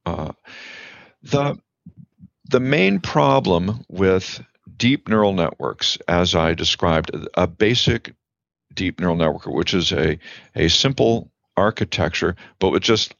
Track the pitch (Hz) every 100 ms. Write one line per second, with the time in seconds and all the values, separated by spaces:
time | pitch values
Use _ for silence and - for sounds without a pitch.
0 | 87 82 78 - - - - - - -
1 | - _ 143 143 143 - _ _ - -
2 | - _ - _ - 123 127 147 190 196
3 | - 156 143 135 98 87 90 117 - 90
4 | 95 92 - - - _ - 95 120 143
5 | - 107 104 95 82 - 67 - - -
6 | - 87 90 92 80 85 95 - 92 80
7 | 78 - - - 90 82 107 120 - 117
8 | - - _ _ _ _ _ - 92 -
9 | 87 82 80 76 - 67 82 95 78 71
10 | 78 78 - - - - 80 - 135 131
11 | 117 117 - _ _ - 104 - 104 -
12 | 78 - 85 85 - - 95 82 - 110
13 | -